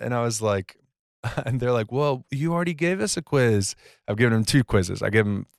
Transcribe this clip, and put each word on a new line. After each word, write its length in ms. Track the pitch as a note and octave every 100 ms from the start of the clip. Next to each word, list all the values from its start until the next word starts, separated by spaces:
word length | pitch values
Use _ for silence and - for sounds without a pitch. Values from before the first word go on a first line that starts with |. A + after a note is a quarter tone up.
And 120 | A#2+
I 80 | B2
was 200 | A#2+ G#2+
like, 360 | G#2+ G2 F#2 - _ _ _ _
<laughs> 220 | A#2+ - C3
and 140 | B2
they're 120 | B2
like, 180 | A#2+ A2
"Well, 340 | B2+ D3 C3 -
you 220 | C#3 D#3+
already 200 | E3+ F3
gave 260 | D3+ E3+ F#3+
us 140 | G#3+ -
a 40 |
quiz." 540 | - C#3+ A#2+ G#2 F#2+ - - _ -
I've 100 | G#2+
given 160 | B2
them 120 | A2+ G#2+
two 180 | C#3+
quizzes. 380 | A#2+ G#2 F2+ F#2+
I 80 | G#2
gave 160 | G#2+ G#2
them 220 | G2 -